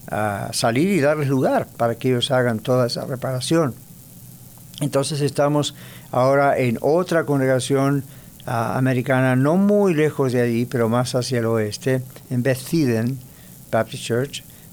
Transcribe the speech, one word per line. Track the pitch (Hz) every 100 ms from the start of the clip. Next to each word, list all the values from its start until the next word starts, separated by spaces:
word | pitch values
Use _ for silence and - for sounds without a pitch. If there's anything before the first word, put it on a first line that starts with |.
| -
ah, | 104 107 98 113
salir | - 117 123 190
y | 185
darles | 139 156 135
lugar | 135 180 262 - -
para | 117 117
que | 131
ellos | 123 -
hagan | 127 120 110
toda | - 127 120
esa | - 120
reparación. | 131 131 127 - 165 143 - - - - - - - - - - -
Entonces | 147 139 135 143
estamos | 143 143 143 147 143 - - - -
ahora | 123 131 139 139 -
en | 127 113
otra | - 165 180 165
congregación, | 139 139 131 131 127 135 139 143 - - - - -
ah, | 117 117 123
americana, | 131 127 123 127 131 127
no | 143 180
muy | 202 208 196
lejos | 151 151 147 131
de | 123
allí, | 120 117 120
pero | 123 113
más | 120 123 131
hacia | 120 123
el | 113
oeste, | 113 104 - 131 131 127 - -
en | 127
Beth | 127 127 -
Eden | 165 131 110 120 131 - - - - -
Baptist | 113 110 127
Church, | - 117 143 - - - -